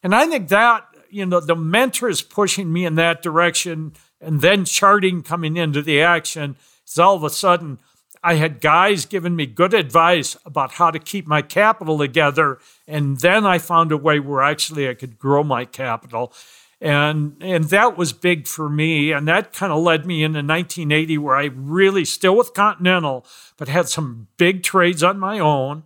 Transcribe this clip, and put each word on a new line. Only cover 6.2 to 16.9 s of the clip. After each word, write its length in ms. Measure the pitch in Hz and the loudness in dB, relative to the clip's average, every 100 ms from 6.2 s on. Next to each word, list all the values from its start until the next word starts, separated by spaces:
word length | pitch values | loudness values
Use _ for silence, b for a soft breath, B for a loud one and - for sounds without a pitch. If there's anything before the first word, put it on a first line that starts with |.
| - 160 143 - b b _ | -2 -8 -10 -10 b b _
is 120 | - | 2
all 180 | 180 190 | 4 4
of 80 | |
a 60 | 151 | -2
sudden 480 | - 196 175 160 131 _ _ _ - | -2 0 0 -2 -14 _ _ _ -6
I 120 | 170 165 | 0 2
had 260 | 160 131 | 0 0
guys 420 | 151 160 190 202 | 2 4 4 0
giving 320 | - 196 175 170 | -4 -6 -4 -4
me 80 | |
good 300 | 143 110 180 | -6 0 2
advice 600 | 214 147 165 165 180 131 - - | 2 2 4 4 2 0 -10 -8
about 260 | 147 131 | -4 -4
how 180 | - 175 | 0 0
to 80 | 160 | 0
keep 280 | - 202 151 | -8 -10 -2
my 160 | 151 | -2
capital 560 | 147 - 208 220 160 156 | 0 2 2 2 -2 -2
together. 600 | 143 120 147 143 151 131 b b _ | 0 2 2 2 0 -2 b b _
And 340 | 151 143 139 | -4 -4 0
then 240 | 170 202 | 2 4
I 140 | 202 180 | 2 0
found 340 | - 170 165 | 0 0 2
a 60 | 151 | 0
way 200 | 147 147 | 2 0
where 240 | 139 139 | 0 0
actually 460 | 139 151 - 156 135 | 0 0 -6 -4 -6
I 60 | |
could 240 | 123 127 113 | -6 -14 -8
grow 260 | 135 143 | 0 2
my 220 | 151 127 123 | 2 -2 -4
capital. 680 | - 131 117 - 113 120 b b b b b | -8 -6 -6 -8 -8 -8 b b b b b
And, 560 | 156 | 0